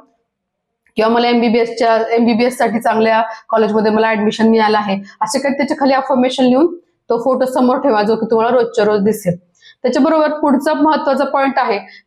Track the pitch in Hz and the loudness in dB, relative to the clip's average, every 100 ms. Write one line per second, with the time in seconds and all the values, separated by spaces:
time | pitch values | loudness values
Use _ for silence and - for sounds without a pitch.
0 | - _ _ _ _ _ _ _ _ - | -8 _ _ _ _ _ _ _ _ -2
1 | 220 233 240 240 233 233 233 - 233 226 | 0 2 2 2 2 0 0 -2 0 0
2 | 226 233 233 220 247 247 233 226 240 220 | 0 0 2 2 0 0 -2 -2 -2 0
3 | 220 226 233 - - 220 214 214 214 214 | 2 0 -2 -8 -4 -2 0 0 0 0
4 | 220 220 214 220 220 226 214 214 202 196 | 0 0 -2 0 2 4 2 0 -2 -6
5 | 202 - 226 269 277 277 285 302 277 269 | -8 -8 -6 -4 -4 -2 -2 0 0 0
6 | 269 269 247 254 254 254 339 - _ _ | 0 0 0 2 2 4 2 -2 _ _
7 | - 233 262 262 254 277 247 262 285 214 | -6 -4 0 0 0 0 0 0 0 0
8 | 208 220 226 226 226 247 233 - 208 208 | 0 -2 0 0 2 0 0 0 0 2
9 | 202 208 180 175 _ _ _ _ 247 285 | 0 -2 -4 -6 _ _ _ _ -2 0
10 | 302 320 302 302 294 262 311 277 302 277 | 2 2 0 0 0 0 0 0 2 0
11 | 285 269 277 277 269 262 247 202 - - | 0 -2 0 0 -2 0 -2 -4 -6 -20